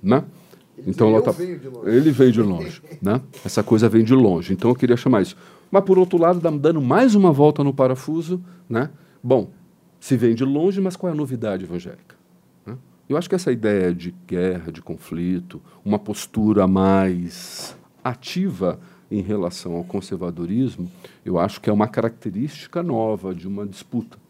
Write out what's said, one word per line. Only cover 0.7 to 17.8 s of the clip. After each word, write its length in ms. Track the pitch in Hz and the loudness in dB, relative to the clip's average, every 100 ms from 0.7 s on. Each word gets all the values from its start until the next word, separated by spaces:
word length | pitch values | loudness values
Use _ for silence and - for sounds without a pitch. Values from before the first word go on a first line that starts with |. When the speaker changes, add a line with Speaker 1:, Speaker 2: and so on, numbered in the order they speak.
| - | -14
Speaker 2:
Ele 140 | 95 | -8
Speaker 1:
Então, 160 | 90 110 | 2 4
Speaker 2:
dizia, 120 | 110 | 4
Speaker 1:
ela 0 | |
Speaker 2:
"Eu 40 | |
Speaker 1:
tá, 100 | 104 | 2
Speaker 2:
venho 280 | 156 180 160 | -2 -6 -10
de 100 | 127 | -14
longe." 200 | 120 101 113 | -10 2 4
Speaker 1:
ele 160 | 156 | 4
veio 200 | 127 131 | 6 4
de 100 | 113 | 6
longe, 400 | 107 87 80 - - - | 0 0 -6 -12 -20 -6
né? 220 | 95 117 - - 190 | -2 -2 -4 -16 -6
Essa 160 | - | -4
coisa 260 | 104 110 113 | 2 4 4
vem 160 | 110 | 4
de 120 | 113 131 | 4 6
longe. 360 | 110 87 87 | 6 2 -2
Então, 200 | 92 113 | -2 0
eu 40 | 127 | 0
queria 220 | 127 120 | 2 0
chamar 240 | - 123 | 2 2
isso. 160 | - - - - _ | 0 -4 -20 -20 _
Mas, 140 | 190 | 0
por 160 | 196 185 | 4 4
outro 180 | 180 180 | 4 4
lado, 220 | 165 180 | 2 2
dá-, 100 | 165 | 0
dando 320 | 147 147 165 | 0 0 2
mais 320 | 127 165 262 | 2 4 6
uma 180 | 208 185 | 6 6
volta 320 | 139 151 147 | 6 6 6
no 80 | 143 | -2
parafuso, 720 | 139 131 131 - 160 160 180 180 - _ | 2 0 0 -4 -6 -4 -8 -8 -20 _
né? 220 | 113 143 - _ _ | -4 -4 -8 _ _
Bom, 300 | 123 131 98 - _ _ _ _ | 0 0 0 -12 _ _ _ _
se 180 | - 127 | -2 2
vem 160 | 117 | 2
de 100 | 113 | 2
longe, 380 | 135 139 175 196 | 0 0 0 0
mas 140 | 190 180 | -4 -4
qual 160 | 185 | -6
é 20 | |
a 20 | 151 | -4
novidade 500 | 139 127 110 95 92 | -6 -6 -6 -6 -6
evangélica, 500 | 87 87 - _ _ _ _ _ _ - | -10 -10 -20 _ _ _ _ _ _ -18
né? 100 | 123 _ _ _ | -18 _ _ _
Eu 80 | 143 | -4
acho 140 | 175 | -2
que 60 | 185 | -4
essa 160 | 180 | -2
ideia 420 | 120 107 101 92 | -2 0 2 0
de 180 | 87 87 - - | -2 -8 -14 -8
guerra, 460 | 90 90 90 82 | -4 -2 -4 -8
de 100 | 80 | -14
conflito, 800 | - 80 - 82 90 90 87 - _ _ 101 | -14 -14 -10 -6 -4 -4 -6 -18 _ _ -4
uma 140 | 104 | -4
postura 640 | - 104 - - 107 104 92 | -4 -10 -8 -2 2 4 4
mais 1120 | 95 95 95 95 90 87 - - - - - | 4 4 4 2 -2 -6 -12 -18 -16 -18 -20